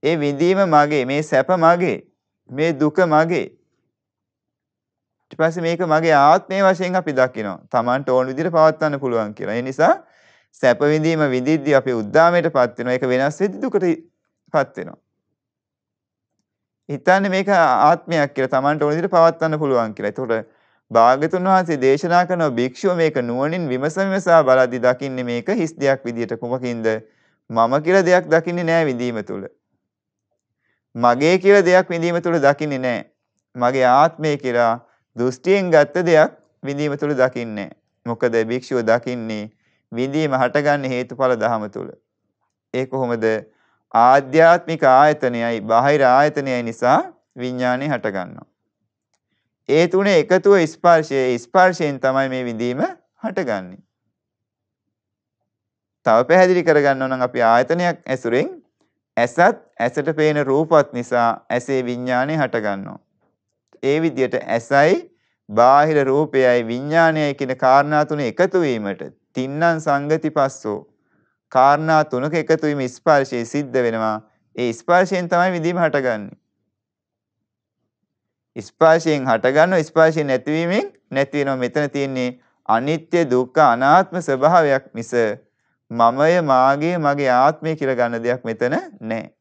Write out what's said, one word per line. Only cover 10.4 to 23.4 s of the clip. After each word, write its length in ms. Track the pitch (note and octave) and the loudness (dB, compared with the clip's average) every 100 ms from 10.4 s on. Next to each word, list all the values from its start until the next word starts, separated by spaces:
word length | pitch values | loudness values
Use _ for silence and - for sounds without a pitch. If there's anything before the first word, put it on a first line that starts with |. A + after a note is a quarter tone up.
| _ _ | _ _
සැප 160 | C3 A#2+ | 0 2
විඳීම 420 | D3 D#3 D#3 D#3+ D3 | 0 0 0 0 0
විඳිද්දී 460 | B2+ B2+ D#3+ C3+ C3+ | -2 0 -2 2 0
අපි 180 | C3 | 0
උද්දාමයටපත් 840 | A#2+ G#2 C#3+ E3+ F3 D#3+ C3+ B2 G#2+ | -4 0 2 4 2 0 0 -2 -2
වෙනවා. 160 | A#2+ | -4
ඒක 140 | B2+ C3 | -4 -2
වෙනස් 320 | B2+ C#3 D3+ | -2 -2 -2
වෙද්දී 200 | G#3 C#4+ | -6 -4
දුකටපත් 1160 | B3 G3 F#3 D#3+ - _ _ _ _ D#3 C3 - | -4 -2 -2 -4 -8 _ _ _ _ -4 -4 -8
වෙනවා. 200 | E2 - _ _ _ _ _ _ _ _ _ _ _ _ _ _ _ _ _ _ - | -16 -18 _ _ _ _ _ _ _ _ _ _ _ _ _ _ _ _ _ _ -12
හිතන්නේ 400 | C#3+ - F#3+ G3 | -4 2 2 2
මේක 200 | F#3+ G3 | -2 0
ආත්මයක් 840 | G3 D#3 A#2+ D3 E3+ - E3 C#3+ | 2 4 4 4 2 -2 -2 -2
කියලා, 200 | - C3 | -2 -2
Tamanට 300 | C3 C#3 D3+ | 0 -2 -2
ඕන 100 | D3 | -2
විදිහට 180 | D#3 F3 | -2 0
පවත්වන්න 480 | F3+ E3 D#3+ D#3+ D3+ | 4 4 2 -4 -2
පුළුවන් 360 | D3 B2+ A2+ G#2 | 0 0 -2 -4
කියලා. 180 | G#2 | -8
එතකොට 340 | G2+ B2+ A2+ G#2 _ _ _ _ | -6 -4 -4 -4 _ _ _ _
භාග්‍යතුන් 580 | A2+ A#2 C3+ D#3 F#3 F#3 | 4 4 4 0 -2 0
වහන්සේ 320 | F#3+ E3+ D3+ | 0 0 0
දේශනා 420 | C3 C#3 F3 F3 F3 | 2 2 2 0 0
කරන 200 | F3+ D#3 A#2+ | -2 -2 -2
භික්ෂුව 400 | B2+ B2 F#3+ F3+ | -4 -2 -4 0
මේක 200 | D#3+ D3 | 0 -2
නුවණින් 460 | A#2+ A#2+ | -4 -4